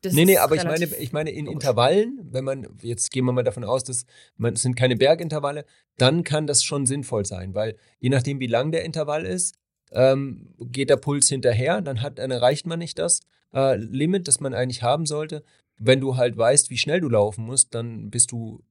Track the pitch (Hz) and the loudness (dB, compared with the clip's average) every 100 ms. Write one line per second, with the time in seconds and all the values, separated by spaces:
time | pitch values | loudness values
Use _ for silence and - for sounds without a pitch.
0 | 196 151 175 190 - 160 170 160 165 - | 0 4 6 6 6 2 0 -2 -2 -4
1 | 143 151 156 - 147 147 139 113 123 185 | -6 -6 -6 -8 -8 -4 2 4 6 4
2 | 226 269 160 127 135 135 - 98 117 117 | 2 -4 -8 -6 -6 -6 -8 -14 -10 -6
3 | - 131 127 123 123 113 107 131 127 123 | -4 0 0 2 0 -2 -4 -4 -2 -8
4 | - _ _ _ 113 - 127 123 127 120 | -10 _ _ _ -2 0 -2 2 2 4
5 | 131 165 170 151 143 147 143 _ _ _ | 4 4 2 -4 -4 -6 -12 _ _ _
6 | 131 160 170 151 151 143 - 143 131 139 | 4 4 0 -2 0 0 0 -2 -2 -2
7 | 131 113 101 92 92 95 110 107 _ _ | -4 -4 -4 -8 -8 -4 -4 -6 _ _
8 | 123 139 123 139 127 117 143 160 160 160 | 0 0 0 -4 0 0 0 -4 -6 -6
9 | 147 151 180 185 - - _ _ _ - | -4 -4 -4 -6 -6 -8 _ _ _ 2
10 | 131 135 139 - - _ 123 123 135 139 | 4 4 -2 -10 -18 _ -12 -6 2 2
11 | 147 143 - 135 120 113 131 196 160 127 | 2 2 2 2 2 2 0 -2 -2 -4
12 | 139 143 131 123 123 147 170 165 165 - | -6 -6 -6 0 2 2 -4 -8 -8 -6
13 | 165 - _ _ _ - 135 110 113 127 | -2 -2 _ _ _ 0 2 0 -2 -2
14 | 156 190 175 - 143 120 127 123 120 143 | 0 0 0 -2 -2 -4 -4 -2 -2 0
15 | 156 151 156 151 - _ _ _ 110 131 | -2 -6 -8 -12 -16 _ _ _ 2 4
16 | 135 127 123 110 117 143 - 123 - 165 | 4 0 0 2 4 4 2 0 -2 0
17 | 156 113 104 104 113 135 - 120 117 113 | 2 2 2 0 -6 0 0 -2 -8 -10
18 | 107 117 - 120 113 110 _ | -10 -2 -2 -2 -10 -14 _